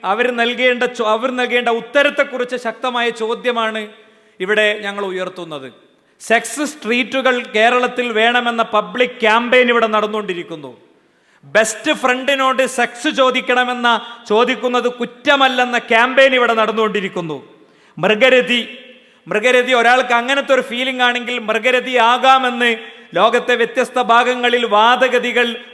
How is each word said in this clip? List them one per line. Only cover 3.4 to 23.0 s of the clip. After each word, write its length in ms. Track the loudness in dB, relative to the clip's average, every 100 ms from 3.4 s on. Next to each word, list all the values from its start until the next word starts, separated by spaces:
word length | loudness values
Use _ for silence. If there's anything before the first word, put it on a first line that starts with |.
| -4 -2 -4 -4 -10 -16 _ _ _ _
ഇവിടെ 280 | -2 2 2 0 -6
ഞങ്ങൾ 180 | -6 -6
ഉയർത്തുന്നത്. 580 | -6 -8 -10 -12 -12 -14 -20 _ _ _ _
സെക്സ് 420 | 0 0 0 -6 -6
സ്ട്രീറ്റുകൾ 680 | -6 -4 -2 -2 0 0 0 -2
കേരളത്തിൽ 540 | 2 2 2 0 -2 -4 0
വേണമെന്ന 460 | 2 2 -2 -2 0
പബ്ലിക് 420 | 0 -2 -2 -2 0
ക്യാമ്പയിൻ 460 | 2 2 4 4 4
ഇവിടെ 140 | 2 2
നടന്നുകൊണ്ടിരിക്കുന്നു. 760 | 0 -2 -4 -6 -8 -8 -14 -16 -20 _ _ _ _ _ _
ബെസ്റ്റ് 480 | -2 0 0 -2 -2 0
ഫ്രണ്ടിനോട് 600 | 0 0 0 0 0 0 -2 0
സെക്സ് 320 | -4 -2 -4 2
ചോദിക്കണമെന്ന, 680 | 2 2 0 0 0 0 0 0 -4 -20 -2
ചോദിക്കുന്നത് 600 | 0 2 0 -2 -2 -2 -6
കുറ്റമല്ലെന്ന 800 | -10 -6 0 2 2 2 -2 -2 0
ക്യാമ്പയിൻ 420 | 2 4 4 4 4
ഇവിടെ 160 | 2 2
നടന്നുകൊണ്ടിരിക്കുന്നു. 760 | 0 0 -2 -2 -4 -6 -8 -10 -14 -20 _ _ _ -4
മൃഗരതി, 640 | 0 4 4 4 4 -2 -2 -12 -20 -20 _ _ -6
മൃഗരതി 480 | -2 2 2 2 2
ഒരാൾക്ക് 360 | 4 4 2 0
അങ്ങനത്തെ 360 | 0 -2 0 0
ഒരു 80 | 0
ഫീലിംഗ് 340 | -6 -4 0 0
ആണെങ്കിൽ 300 | 0 -4 -6 -4
മൃഗരതി 460 | -2 0 0 0 2 2
ആകാമെന്ന് 640 | 4 4 4 2 0 -2 -2 -8 -20